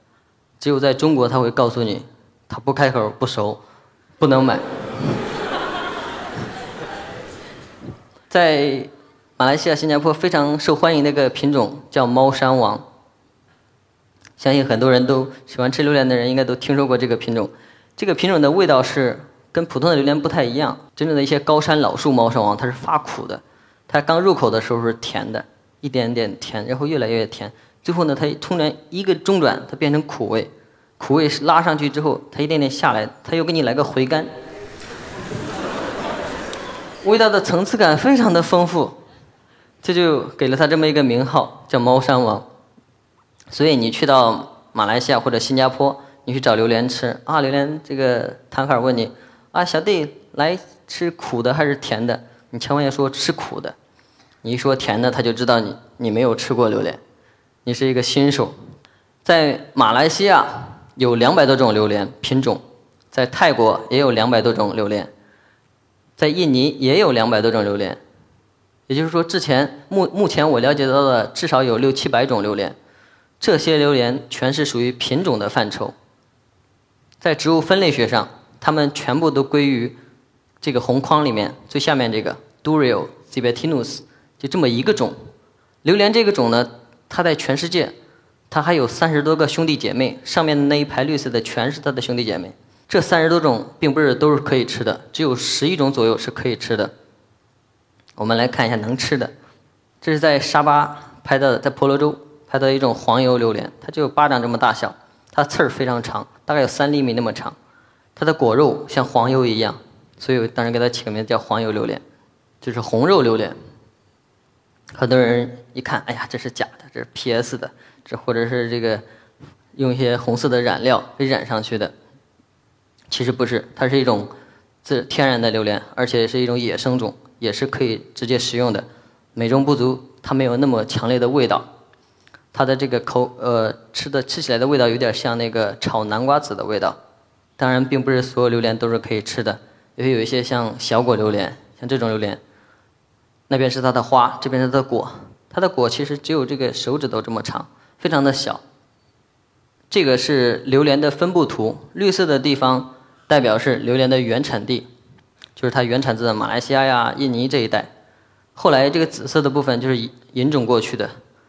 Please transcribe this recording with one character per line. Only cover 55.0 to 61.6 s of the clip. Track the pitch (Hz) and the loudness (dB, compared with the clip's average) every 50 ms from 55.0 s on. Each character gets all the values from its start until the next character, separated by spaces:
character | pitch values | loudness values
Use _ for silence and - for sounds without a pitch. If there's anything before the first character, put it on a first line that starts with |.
的， | 120 123 | 0 0
他 | 127 135 | 0 0
就 | 117 117 | -2 -2
知 | 113 117 123 | -2 -2 2
道 | 123 120 113 | 2 2 2
你， | 107 98 90 - - - _ | 2 -2 -8 -12 -18 -20 _
你 | - 120 113 | -6 -4 -2
没 | 107 113 | 0 2
有 | 131 120 110 | 2 2 0
吃 | - - - 127 | 0 -2 -4 0
过 | 120 120 | 2 2
榴 | 107 107 107 | 2 2 0
莲， | - 82 - - - _ _ _ _ _ _ _ _ _ _ _ - | -2 -4 -6 -8 -16 _ _ _ _ _ _ _ _ _ _ _ -6
你 | 123 120 | -6 -4
是 | - 135 | 0 0
一 | 131 127 | 0 0
个 | 123 120 | 0 -2
新 | - - 143 139 143 | 0 0 2 2 2
手。 | 139 139 113 - - - - - - - _ _ _ _ _ _ _ _ - | 2 0 -2 -2 -4 -16 -20 -20 -20 -20 _ _ _ _ _ _ _ _ 0
在 | - 170 165 151 143 - - - - - | 2 4 4 4 2 0 -4 -8 -8 0
马 | 135 120 107 113 | 2 2 4 4
来 | 127 151 160 | 4 2 2
西 | 160 - 196 | 2 0 2
亚 | 202 180 135 - - - - - - - - - - _ | 4 4 4 4 2 -4 -12 -14 -14 -16 -20 -20 -20 _
有 | - 127 120 120 | 0 2 2 4
两 | 113 120 139 180 | 4 4 4 6
百 | 180 143 | 6 6
多 | 131 135 | 4 4
种 | 131 | 4